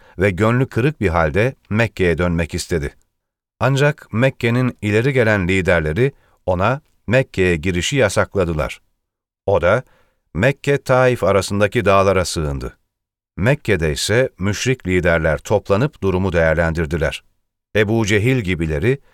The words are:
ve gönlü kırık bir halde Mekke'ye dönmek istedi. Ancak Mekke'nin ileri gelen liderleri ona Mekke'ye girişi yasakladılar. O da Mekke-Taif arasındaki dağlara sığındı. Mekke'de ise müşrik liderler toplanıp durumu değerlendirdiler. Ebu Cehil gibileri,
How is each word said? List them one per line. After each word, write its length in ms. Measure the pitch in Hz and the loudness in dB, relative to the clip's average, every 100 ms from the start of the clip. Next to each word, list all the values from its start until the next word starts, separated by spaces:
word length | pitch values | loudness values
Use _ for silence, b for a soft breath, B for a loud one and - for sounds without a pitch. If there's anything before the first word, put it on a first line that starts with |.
| b b | b b
ve 120 | 98 | -2
gönlü 360 | 87 110 120 131 | 2 0 0 -2
kırık 340 | - 131 151 | -2 -2 -2
bir 80 | 98 | -2
halde 460 | 82 80 73 123 - _ | 0 0 0 -2 -4 _
Mekke'ye 480 | 107 113 - 87 80 | -2 -2 0 0 2
dönmek 360 | 87 85 82 | 0 0 -2
istedi. 400 | 87 - 85 71 - _ _ _ _ _ _ | -6 -4 -4 -4 -10 _ _ _ _ _ _
Ancak 520 | 120 135 143 - - | -2 2 0 -2 -6
Mekke'nin 680 | 104 135 - 117 120 127 - | -2 -2 0 -2 0 -2 -4
ileri 300 | 104 104 127 | -2 0 2
gelen 360 | 131 110 104 87 | 2 2 2 2
liderleri 640 | 95 90 87 76 80 135 - _ _ - | 0 2 0 0 0 -2 -2 _ _ -4
ona 340 | 90 101 139 - _ - | -2 0 -2 -8 _ -2
Mekke'ye 500 | 123 131 - 90 85 | 0 0 0 0 0
girişi 400 | 82 87 - 143 | -2 -2 -2 0
yasakladılar. 840 | 107 107 92 101 85 78 67 - _ _ _ _ _ _ - | 0 0 -2 -2 -2 -2 -6 -8 _ _ _ _ _ _ -2
O 160 | 98 | 0
da 200 | 87 113 - _ _ _ _ | 2 0 -2 _ _ _ _
Mekke-Taif 920 | - 123 - - 139 - 127 127 123 90 | -2 -2 0 -2 -2 0 2 2 2 2
arasındaki 580 | 98 - 101 104 123 | 2 0 0 0 2
dağlara 400 | 98 98 98 92 | 2 4 4 2
sığındı. 540 | 87 85 76 69 62 - _ _ _ _ _ - | 0 -4 -4 -6 -10 -14 _ _ _ _ _ -4
Mekke'de 560 | 104 151 - 92 80 | 0 0 0 0 0
ise 360 | 71 - 113 131 - | -2 -2 0 0 -2
müşrik 480 | 98 101 123 131 92 | -4 -2 -4 -4 0
liderler 520 | 92 85 82 78 73 | 0 2 2 0 -2
toplanıp 640 | - 104 - 98 147 - | -2 -4 0 0 0 -2
durumu 300 | 98 90 95 | -4 -2 0
değerlendirdiler. 920 | 85 82 80 82 80 78 80 73 - - _ _ _ _ 101 | 0 2 2 0 -2 -4 -2 -4 -6 -14 _ _ _ _ -2
Ebu 300 | 104 113 104 | 0 0 0
Cehil 320 | 104 113 131 | 0 0 0
gibileri, 600 | 92 87 80 76 101 135 - | -2 -4 -2 -2 -2 -4 -8